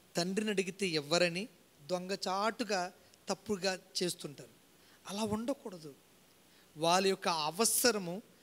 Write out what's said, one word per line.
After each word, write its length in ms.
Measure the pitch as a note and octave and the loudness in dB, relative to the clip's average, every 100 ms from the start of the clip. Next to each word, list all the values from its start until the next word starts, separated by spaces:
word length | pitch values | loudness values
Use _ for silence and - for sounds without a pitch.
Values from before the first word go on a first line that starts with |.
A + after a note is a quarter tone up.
| - - | -6 -4
తండ్రిని 340 | F3 F#3+ G#3+ | -2 0 0
అడిగితే 360 | G3 F#3 - F#3+ | 0 -2 -2 -2
ఎవ్వరని 600 | D#3 C#3+ E3+ F3 F3 A3+ - - - C#3+ | 0 2 4 4 0 -8 -14 -20 -16 -6
దొంగచాటుగా, 1080 | F3+ F#3 G3 F#3+ F#3+ G#3+ A3 G#3 G3 F3+ - - - - | -4 -4 -4 -2 0 0 -2 -2 -2 -4 -8 -20 -12 -6
తప్పుగా 500 | F#3+ - G3 F#3+ F#3 - - | -6 -4 -2 -2 -4 -6 -2
చేస్తుంటారు. 460 | F3 - D#3 C#3+ C#3 - _ - - - - | -2 -4 -10 -14 -18 -20 _ -20 -20 -20 -10
అలా 120 | G3 | -4
ఉండకూడదు. 720 | A3 G#3+ A#3+ C4 A3+ F3+ D#3 C3 _ - _ _ _ - - D3 | -2 -2 -2 -6 -8 -14 -16 -18 _ -20 _ _ _ -20 -18 -2
వాళ్ళ 300 | E3 F#3 G3 | 4 4 4
యొక్క 220 | F#3+ G3 | 2 0
అవసరము 920 | E3 D3+ E3+ A3+ - B3 G#3+ E3+ F#3+ - - | 0 0 2 2 6 4 4 -2 -8 -12 -20